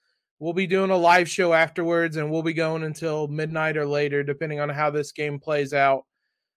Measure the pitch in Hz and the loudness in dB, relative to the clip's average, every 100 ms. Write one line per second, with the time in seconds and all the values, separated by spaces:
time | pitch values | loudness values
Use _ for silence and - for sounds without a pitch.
0 | _ _ _ - 165 170 185 190 190 185 | _ _ _ -10 -6 -2 0 0 2 4
1 | 170 180 175 - 180 160 160 - 170 170 | 6 6 4 0 2 4 2 0 0 0
2 | 165 156 151 160 160 160 160 160 156 151 | 0 -2 -4 -2 -2 -2 -2 -2 -6 -6
3 | 165 156 151 151 156 160 156 156 143 147 | -4 -4 -4 -4 -4 -2 -2 -2 -2 0
4 | 147 143 143 143 160 147 147 143 151 147 | 0 -2 -2 -4 -6 -4 -4 -2 -2 -2
5 | 147 - 151 143 - 147 139 143 139 135 | -4 -6 -6 -6 -2 -2 0 2 4 2
6 | - _ _ _ _ | -2 _ _ _ _